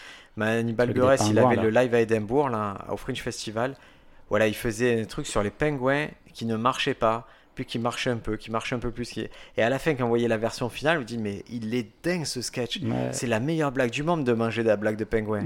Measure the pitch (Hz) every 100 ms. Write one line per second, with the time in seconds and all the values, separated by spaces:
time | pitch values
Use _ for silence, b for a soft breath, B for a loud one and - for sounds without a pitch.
0 | B B B 107 110 113 117 110 120 123
1 | 127 131 107 107 123 110 107 117 127 117
2 | 110 110 104 135 139 110 104 98 - 101
3 | - 123 123 - 113 107 131 135 b b
4 | b b - 104 110 107 120 104 123 113
5 | 104 - 147 110 101 - 151 139 127 143
6 | 151 - - - 113 110 120 127 139 -
7 | 110 117 - b b - 127 120 117 -
8 | 131 113 107 107 - 110 - 123 117 123
9 | 117 - 107 B B - 113 135 165 131
10 | 120 120 120 110 110 - 120 - 143 165
11 | 113 117 107 101 - 120 110 123 107 -
12 | 170 180 139 123 - 131 117 202 113 123
13 | 127 127 120 110 139 160 143 127 123 120
14 | 151 170 123 117 113 110 113 101 107 107
15 | 107 113 107 104